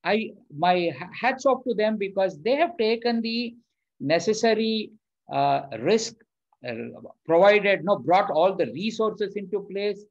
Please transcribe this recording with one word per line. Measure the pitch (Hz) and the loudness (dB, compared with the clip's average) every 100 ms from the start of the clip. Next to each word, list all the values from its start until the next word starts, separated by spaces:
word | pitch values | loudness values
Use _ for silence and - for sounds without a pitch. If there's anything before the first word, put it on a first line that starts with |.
I, | 170 214 220 - _ 143 175 | 0 0 -2 -10 _ 0 2
my | 180 170 131 | 2 0 -4
ha-, | 180 - | -14 -2
hats | 247 269 277 | -2 0 0
off | 254 | 0
to | 254 | -2
them | 202 214 214 196 | 0 0 0 -4
because | 190 190 147 170 | 0 0 0 -2
they | 277 | 0
have | 339 349 | 0 0
taken | 220 226 233 233 | 0 0 0 -2
the | 226 233 240 233 _ _ _ _ 139 | -2 -4 -6 -10 _ _ _ _ 0
necessary, | 165 175 214 226 220 220 220 208 _ _ _ _ | 0 2 2 2 2 2 -2 -4 _ _ _ _
uh, | 139 139 139 143 113 | 0 2 0 -2 -6
risk, | 131 220 - - _ _ _ _ 123 | 0 0 0 -12 _ _ _ _ -12
uh, | 117 117 - - - - | -10 -10 -14 -20 -20 0
provided, | 165 202 208 196 190 | 6 6 6 4 0
no, | 160 196 | 0 -2
brought | 123 180 202 | 2 2 2
all | 151 180 | 2 2
the | 185 139 | 2 -4
resources | 120 214 202 220 - 202 202 | -4 -8 -2 -4 -2 -6 -6
into | 190 202 190 | -6 -8 -6
place | 190 208 202 - | -6 -6 -6 -12